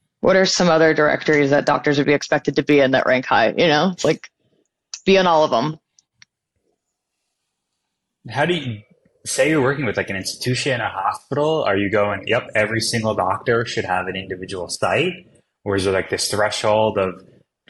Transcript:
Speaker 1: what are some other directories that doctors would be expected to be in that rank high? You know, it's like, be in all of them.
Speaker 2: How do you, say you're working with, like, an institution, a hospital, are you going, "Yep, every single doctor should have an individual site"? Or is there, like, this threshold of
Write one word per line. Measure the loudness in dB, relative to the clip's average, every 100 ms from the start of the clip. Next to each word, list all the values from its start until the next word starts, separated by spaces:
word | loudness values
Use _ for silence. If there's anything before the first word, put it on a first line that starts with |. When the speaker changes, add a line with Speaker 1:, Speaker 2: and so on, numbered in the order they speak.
| _ _
Speaker 1:
what | 2 4
are | 2
some | 2 2
other | 4 4
directories | 4 2 2 2 2 4
that | 2 2
doctors | 0 0 0
would | 2
be |
expected | 0 0 -2 0 -2
to |
be | 2 4
in | 4
that | 2 2
rank | 0 2
high? | 2 2 2
You | 2
know, | 2 0
it's | 0
like, | -2 -2 -8 _ _ _ _ _ _ -4 2
be | 4
in | 4
all | 4 4
of |
them. | 2 -2 -6 _ _ _ _ _ _ _ _ _ _ _ _ _ _ _ _ _ _ _ _ _ _ _ _ -8
Speaker 2:
How | -2 -2
do |
you, | -2 -6 -10 -14 _ _ _ -6
say | 0 2
you're | 2
working | 2 0 -2
with, | -2
like, | -4
an | -6
institution, | -8 -6 -4 -2 -2 -2
a | -4
hospital, | -4 -6 -6 -6 -2 0 0
are | 0 0
you | 0
going, | 0 0 -2 -2
"Yep, | -2 -2
every | -2 -2 -2
single | -2 -2 -2 -2
doctor | -2 -2 0 -2 -2
should | -6 -4
have | -4 -4
an | -8
individual | -10 -12 -10 -10 -10
site"? | -6 -2 -2 -2 -6 -16 _ _ _
Or | -4 -2
is | 0
there, |
like, | -2 -2
this | -6 -4
threshold | -2 -2 -2 0 2 2 0
of | -4 -6 -16 -20 _ _